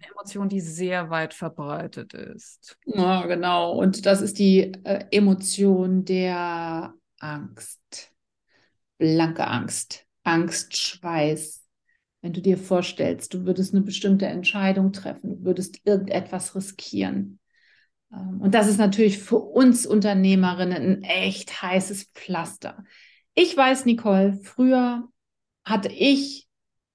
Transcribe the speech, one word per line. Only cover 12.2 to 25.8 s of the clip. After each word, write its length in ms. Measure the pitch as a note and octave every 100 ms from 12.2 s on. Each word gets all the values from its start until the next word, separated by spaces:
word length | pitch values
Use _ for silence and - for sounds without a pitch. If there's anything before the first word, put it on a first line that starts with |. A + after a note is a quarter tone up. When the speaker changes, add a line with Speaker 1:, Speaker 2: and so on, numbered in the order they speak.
Speaker 2:
Wenn 100 | F3
du 80 | E3+
dir 160 | F#3+ F3+
vorstellst, 760 | - F#3 F3+ - E3+ F3 -
du 100 | F#3 F3+
würdest 280 | F#3 F#3+
eine 80 | G3
bestimmte 440 | G3 - G3+ G3 F#3+
Entscheidung 680 | F3 F3+ G#3 F#3+ G3 F#3+
treffen, 460 | G3 - - G3 F3+
du 40 | F3+
würdest 360 | F3+ F#3 -
irgendetwas 720 | G3+ G3+ F#3+ G3 - F#3+ - F#3+
riskieren. 840 | G3 - - - - - G3 - _ _ _ _ _ _ _
Ähm, 260 | F#3+ F#3+ F#3+
und 140 | G3 A3
das 120 | G#3
ist 80 | G3+
natürlich 400 | G#3 A3+ G#3+ G3
für 200 | - A3+
uns 460 | - - C4 A#3+ -
Unternehmerinnen 920 | G#3+ G#3 F#3+ F#3+ F#3+ F#3 F3+ F3+ F3+
ein 220 | F#3+ F#3+
echt 580 | F#3+ F3+ F#3+ G3 - -
heißes 500 | F3+ F#3+ F#3+ G3 -
Pflaster. 720 | - - F3 E3 - - - - - - _ _
Ich 240 | - E4+ E4+
weiß, 260 | C4 C4
Nicole, 560 | B3 A3+ G#3+ F#3+ G3 G3
früher 680 | - - B3+ B3+ B3 A#3+ A#3 _ _ _ _ _ -
hatte 240 | G#3+